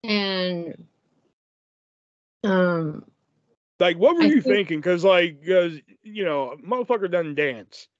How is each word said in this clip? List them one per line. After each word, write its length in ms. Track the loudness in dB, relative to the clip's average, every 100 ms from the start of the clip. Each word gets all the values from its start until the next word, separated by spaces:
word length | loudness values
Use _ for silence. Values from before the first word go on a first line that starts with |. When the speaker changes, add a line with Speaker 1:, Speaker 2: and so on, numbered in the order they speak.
Speaker 1:
And, 840 | -2 -2 -2 -2 -4 -4 -8 -14 -20 _ _ _ _ _ _ _ _ _ _ _ _ _ _ _
um, 640 | -2 0 0 0 -6 -10 -18 _ _ _ _ _ _ _
Speaker 2:
Like, 180 | 0 4
what 180 | 2 4
were 80 |
Speaker 1:
I 20 | 4
Speaker 2:
you 160 | 4
Speaker 1:
think 160 | 2 0
Speaker 2:
thinking? 220 | 0 -4
'Cause, 220 | -2 2
like, 420 | 4 4 2 -4 2
'cause, 340 | 2 2 -6 _ _
you 240 | -18 -6 -4
know, 260 | -2 -6
a 60 | -10
motherfucker 540 | -6 -6 -2 -2 0
doesn't 240 | -2 -2 -2
dance. 520 | -2 -4 -16 -20 -20